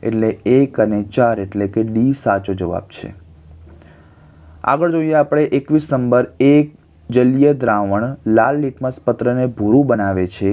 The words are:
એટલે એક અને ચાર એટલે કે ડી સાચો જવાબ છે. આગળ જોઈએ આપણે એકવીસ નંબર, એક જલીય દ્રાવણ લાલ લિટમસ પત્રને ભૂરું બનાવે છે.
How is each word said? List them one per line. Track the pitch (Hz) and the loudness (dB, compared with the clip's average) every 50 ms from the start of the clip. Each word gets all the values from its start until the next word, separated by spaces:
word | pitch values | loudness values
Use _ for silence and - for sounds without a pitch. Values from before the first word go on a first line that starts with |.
| - | -4
એટલે | 117 113 110 110 113 107 - - | -4 -2 0 -2 -2 -2 -4 0
એક | 110 123 131 143 135 135 - | 2 4 4 2 2 0 -2
અને | 110 107 107 104 101 | 0 0 0 -4 -4
ચાર | 104 - - 123 117 113 104 | -4 -2 0 0 0 0 -2
એટલે | 98 95 98 101 101 | -6 -8 -4 -4 -4
કે | 98 98 113 113 | -2 -2 -2 -4
ડી | 113 110 110 117 131 139 | -2 0 0 0 0 0
સાચો | 135 - 117 101 98 95 - 98 | -2 -2 -2 -2 -2 -2 -4 -6
જવાબ | 95 92 85 87 90 - - | -4 -4 -4 -6 -6 -8 -12
છે. | - - - - 98 - - - - - - - - - - - - - - - - - - - - - - - - - - - - - - | -18 -16 -16 -16 -16 -18 -20 -20 -20 -20 -20 -20 -20 -20 -20 -20 -20 -20 -20 -20 -20 -20 -20 -20 -20 -20 -20 -20 -20 -20 -20 -20 -20 -8 -2
આગળ | - 135 147 170 175 | -2 0 0 0 0
જોઈએ | 165 165 156 156 156 | 0 0 0 2 2
આપણે | 151 143 147 147 151 151 | 2 2 2 2 0 0
એકવીસ | - - 139 135 - 151 156 151 - 147 | 0 0 -4 -2 0 0 0 0 0 -2
નંબર, | 127 123 123 120 123 127 - - _ | -2 0 2 2 2 0 -2 -2 _
એક | 135 139 143 147 147 151 - _ _ _ _ - - - | 4 4 4 4 2 0 -6 _ _ _ _ -20 -14 -2
જલીય | 113 123 123 127 127 135 143 147 147 | 0 2 2 4 4 4 4 2 2
દ્રાવણ | 131 123 110 107 104 104 98 98 104 113 127 175 - - | 2 0 0 0 0 0 0 -2 -2 -2 -4 -8 -8 -4
લાલ | 113 110 113 113 127 143 147 | 0 2 2 2 2 0 -2
લિટમસ | 147 135 - - 135 131 127 - _ | -4 -4 -6 -6 -8 -8 -8 -4 _
પત્રને | - 117 - - 123 123 127 127 | -4 -4 -2 -2 -2 -2 0 -2
ભૂરું | 127 117 - 104 104 113 139 147 | -4 -4 -2 0 2 4 4 4
બનાવે | 131 120 110 101 98 95 92 92 | 2 0 -2 0 -2 -2 -2 -2
છે. | 90 - - 104 98 | -4 -4 -4 -2 -2